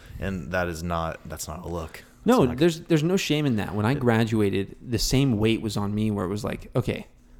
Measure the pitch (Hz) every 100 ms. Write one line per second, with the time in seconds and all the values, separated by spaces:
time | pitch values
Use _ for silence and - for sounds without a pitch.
0 | - - 95 92 69 92 87 80 85 85
1 | 80 - - 80 - 76 85 85 78 -
2 | - - - 254 131 123 175 160 - 160
3 | 160 190 - 151 147 107 92 101 107 143
4 | 120 113 110 110 101 98 95 - - 113
5 | - 131 139 104 110 113 110 104 101 104
6 | 107 101 90 104 - - - 131 135 -
7 | - - -